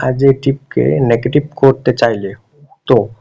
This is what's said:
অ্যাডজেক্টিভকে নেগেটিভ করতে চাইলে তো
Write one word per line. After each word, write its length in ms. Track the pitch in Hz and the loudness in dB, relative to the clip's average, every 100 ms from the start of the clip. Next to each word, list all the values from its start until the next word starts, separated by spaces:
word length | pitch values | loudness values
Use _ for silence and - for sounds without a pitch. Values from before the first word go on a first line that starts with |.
অ্যাডজেক্টিভকে 960 | 131 127 139 135 - 143 _ 127 127 151 | -2 0 2 2 -2 -4 _ -4 -2 0
নেগেটিভ 440 | 123 117 - 147 143 - | 2 0 0 -2 -4 0
করতে 380 | 139 - 127 | 0 0 -2
চাইলে 400 | 120 120 104 98 98 _ _ - _ - | 0 -2 -2 -8 -12 _ _ -20 _ 0
তো 240 | 120 107 - | 0 0 -8